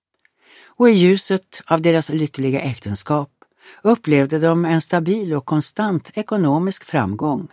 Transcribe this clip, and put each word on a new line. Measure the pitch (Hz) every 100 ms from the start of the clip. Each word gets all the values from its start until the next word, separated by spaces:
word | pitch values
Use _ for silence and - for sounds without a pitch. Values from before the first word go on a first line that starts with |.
| _ _ _ _ _ - -
Och | - 240
i |
ljuset | 208 175 196 - 190 - - -
av | 165
deras | 165 165 160
lyckliga | 156 151 - 131 135
äktenskap | 139 120 101 101 - 151 143 _ _ _ - -
upplevde | 208 233 - 143 139 156
de | 165 165 170
en | 165
stabil | - 175 165 214 190
och | 147 -
konstant | 156 - - 214 175 -
ekonomisk | - 214 214 156 147 185 -
framgång | - 151 98 107 151 135 165